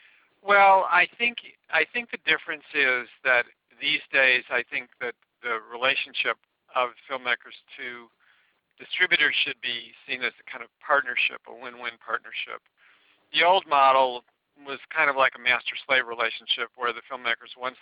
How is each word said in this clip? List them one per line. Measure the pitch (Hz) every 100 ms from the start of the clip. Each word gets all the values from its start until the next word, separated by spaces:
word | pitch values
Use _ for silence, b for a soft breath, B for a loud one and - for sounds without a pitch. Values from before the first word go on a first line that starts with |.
| b b b _
Well, | 196 202 196 190 147
I | 175 170 -
think, | 240 233 - - -
I | 160 156
think | 247 233
the | - -
difference | 156 - 156 -
is | 151 135 127 113 -
that | 135 123 - _ _ 120
these | 139 151 -
days, | 139 131 123 -
I | 127 120
think | 143 123 -
that | 123 - _ _
the | 120 113 110
relationship | 117 131 135 143 127 127 113 _ _ _
of | 151 123 113 -
filmmakers | 135 123 120 127 110 _ -
to | 131 123 117 _ _ _ _ _ _ _
distributors | 127 - 180 165 147 - 147
should | 135
be | 127 120 113 117 -
seen | 127 120
as | -
a | -
kind | 127
of | 117 _
partnership, | - 143 131 120 - 123 -
a |
win-win | 113 127 120 123 113
partnership. | - 113 110 - - 110 _ _ b b b b _
The | 151 165
old | 190 -
model | 143 135 135 131 123 _ _ _ _ 143
was | 135 -
kind | 160 151
of |
like | 135 131 127
a |
master-slave | 120 120 - - - 135
relationship | 117 117 113 - 113 - 117
where | - 123
the | 113 -
filmmakers, | 131 123 117 117
once | - 127 123